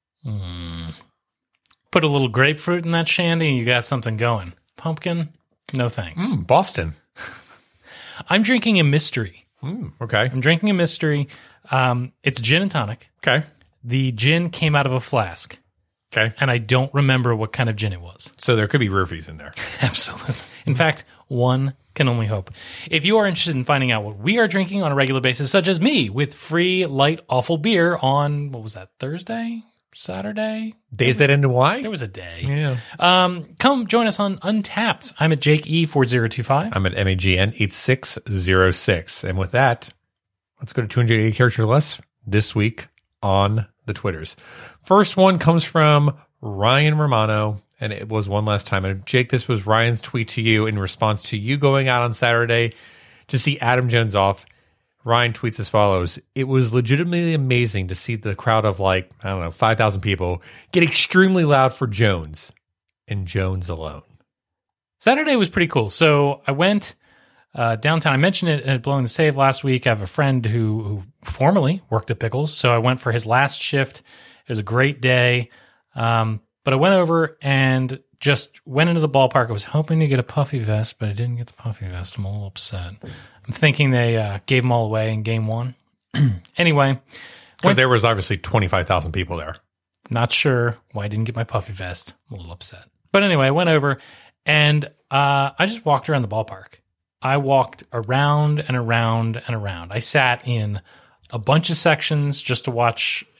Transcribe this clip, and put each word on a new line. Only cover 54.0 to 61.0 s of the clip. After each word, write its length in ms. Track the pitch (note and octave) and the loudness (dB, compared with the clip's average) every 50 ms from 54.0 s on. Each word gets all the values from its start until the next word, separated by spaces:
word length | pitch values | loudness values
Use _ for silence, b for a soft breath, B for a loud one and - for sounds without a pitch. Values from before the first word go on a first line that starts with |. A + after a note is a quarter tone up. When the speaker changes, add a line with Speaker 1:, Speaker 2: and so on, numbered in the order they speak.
| A2+ G#2+ G2 | 2 2 2
Speaker 2:
off. 320 | G2+ F#2+ G2 G2 - - _ _ _ _ _ _ _ _ _ _ _ - | 2 2 2 2 -2 -6 _ _ _ _ _ _ _ _ _ _ _ -2
Ryan 260 | A#2 A#2 A#2+ A#2+ A#2 | 0 2 2 2 2
tweets 300 | A2+ - - A2+ - - | -2 -4 -6 -6 -6 -6
as 80 | G2 - | -6 -2
follows, 500 | - G#2+ G#2 G2+ F#2+ F#2 F2 E2 - - - _ - | 2 2 4 4 2 2 0 -4 -6 -10 -14 _ -6
"It 80 | C3 C3 | -6 -4
was 300 | C3 C3 C3 B2 A2 A2+ | 0 2 2 2 2 0
legitimately 600 | B2+ A#2+ A2 C3+ D3 F3 F3 F3 E3+ E3+ E3 D#3+ | 0 0 2 0 0 0 0 -2 -2 -2 0 0
amazing 540 | D3 C3+ B2+ B2 A#2+ A#2+ A2 G#2 G2+ F#2 F2+ | 0 0 0 2 2 0 0 -2 -4 -4 -4
to 80 | F#2 | -6
see 220 | - - - A#2 G#2+ | -8 -8 -8 -8 -6
the 180 | - G#2+ F#2+ | -6 -6 -6
crowd 300 | - - A#2+ A2 A2 G#2+ | -4 0 2 2 2 2
of, 160 | G#2+ F#2+ F#2 | 2 0 0
like, 280 | F#2+ F#2+ F#2 F#2 F2+ - _ _ - | 2 2 2 0 -2 -6 _ _ -8
I 60 | F#2+ | -6
don't 100 | G2 F#2+ | -6 -4
know, 100 | E2+ E2 | -6 -6
five 280 | - - A2+ A2 A2+ G#2+ | -4 0 2 2 2 4
thousand 240 | A2+ G#2+ G2 F#2+ | 2 2 0 0
people 420 | F#2 G#2 G2 F2+ F#2 F2+ F2+ F#2 B B B B B B B | -2 -2 -2 -2 -2 -4 -4 -6 B B B B B B B
get 100 | F3+ E3+ | 2 2
extremely 600 | D3 - - | 2 2 0